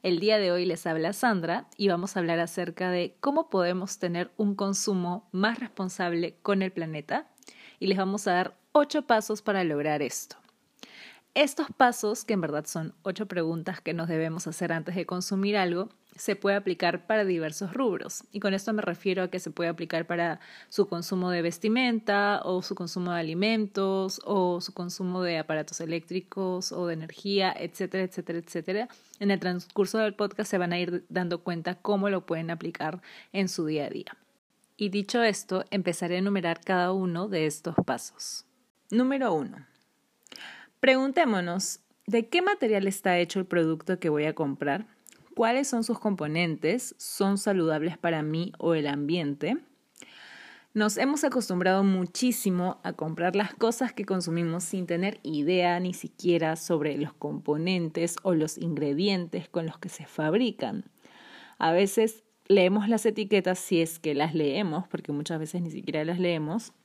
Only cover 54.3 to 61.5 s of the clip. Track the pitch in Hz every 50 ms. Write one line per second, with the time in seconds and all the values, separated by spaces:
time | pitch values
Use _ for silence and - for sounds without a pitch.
54.3 | 165 170 170 165 165 175 180 - - 190 180 165 170 170 190 202 214 - - 143
55.3 | 156 147 143 160 185 180 175 175 175 175 185 180 180 - - - _ - - 175
56.3 | 170 165 165 160 160 160 - - 175 151 147 151 139 139 151 147 - _ - 147
57.3 | 151 - - - 147 151 165 180 190 180 165 160 160 170 170 170 - - - 190
58.3 | 175 156 156 151 - - - 165 147 139 151 143 139 151 190 202 196 185 175 165
59.3 | - 175 160 - - 180 165 160 156 - - 180 - - 151 - - - 151 156
60.3 | 170 220 262 226 196 - 135 113 - - - - _ _ _ - - - - -
61.3 | - - - -